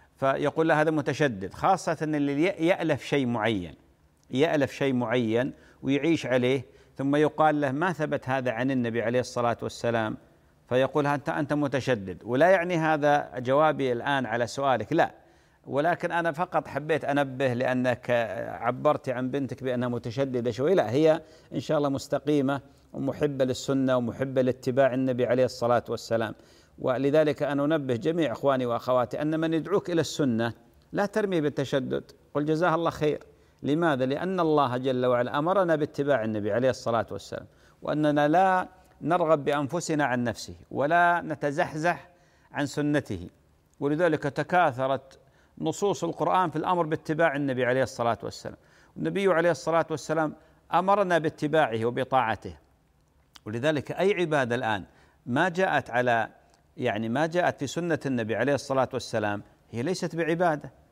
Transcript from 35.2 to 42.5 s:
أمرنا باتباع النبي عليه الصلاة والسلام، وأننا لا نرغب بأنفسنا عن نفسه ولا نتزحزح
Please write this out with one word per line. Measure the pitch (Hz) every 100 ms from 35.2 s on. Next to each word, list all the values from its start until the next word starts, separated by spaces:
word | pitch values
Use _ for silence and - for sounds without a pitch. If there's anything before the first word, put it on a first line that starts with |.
| 123 135
أمرنا | 160 196 175 156
باتباع | 147 - 143 131
النبي | 110 107 104
عليه | 107 127
الصلاة | 120 120 117 101
والسلام، | 104 - - - _ _ _
وأننا | - 147 151 147 147
لا | 165 190 185 185 - _ -
نرغب | 139 180 160 156
بأنفسنا | 143 143 139 175 160 151 139
عن | 123
نفسه | 120 - - 87 -
ولا | 120 143 170 175 170 160
نتزحزح | 147 143 143 180 156 165 165 - _ _ _ _